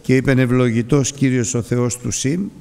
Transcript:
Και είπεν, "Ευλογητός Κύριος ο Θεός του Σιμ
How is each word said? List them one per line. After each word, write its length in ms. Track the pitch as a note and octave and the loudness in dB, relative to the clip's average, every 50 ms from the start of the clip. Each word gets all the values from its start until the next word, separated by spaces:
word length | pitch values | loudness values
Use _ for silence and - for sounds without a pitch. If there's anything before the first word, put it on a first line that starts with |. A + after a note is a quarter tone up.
Και 140 | _ - B2+ | _ 2 2
είπεν, 220 | C3 B2 C#3+ C3+ B2+ | 2 4 2 2 2
"Ευλογητός 720 | C3 A#2+ B2+ B2+ B2+ B2 A2 A#2 A#2 B2 D3+ C#3+ C3 - | 2 2 2 2 2 2 0 -2 0 2 0 0 0 -2
Κύριος 420 | - - C#3+ C3 B2+ B2+ A#2 G#2+ - | -2 0 0 2 2 0 -2 -2 -4
ο 80 | A#2+ | -4
Θεός 360 | A2+ - B2 B2 B2 B2 - - | -4 -2 -2 -2 0 -2 -4 -6
του 120 | - A#2+ | -8 -8
Σιμ 380 | G#2 - - C3 D3+ F3+ G3+ G3 - - | -6 -4 -4 -4 -4 -4 -6 -8 -10 -18